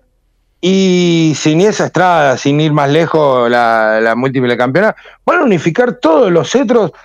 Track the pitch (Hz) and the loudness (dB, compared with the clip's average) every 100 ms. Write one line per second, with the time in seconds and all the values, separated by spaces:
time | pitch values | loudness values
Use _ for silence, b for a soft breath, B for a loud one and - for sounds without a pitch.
0 | _ _ _ _ _ _ 175 190 190 180 | _ _ _ _ _ _ -2 0 2 0
1 | 175 165 160 143 156 156 208 - 147 156 | 0 2 0 0 -2 0 0 0 -4 0
2 | 180 170 143 120 139 147 156 151 139 151 | 0 2 0 0 -2 -2 0 0 0 0
3 | 165 160 147 127 120 120 117 113 110 110 | 0 0 0 0 0 0 2 2 2 0
4 | 113 113 135 135 123 120 127 143 214 - | 0 -2 -2 -2 -2 -2 -2 0 -2 -4
5 | B B - 349 285 180 175 160 247 240 | B B -4 0 0 0 -2 -2 -2 -2
6 | 311 311 214 170 139 254 226 233 185 b | 0 2 2 0 0 -2 0 0 0 b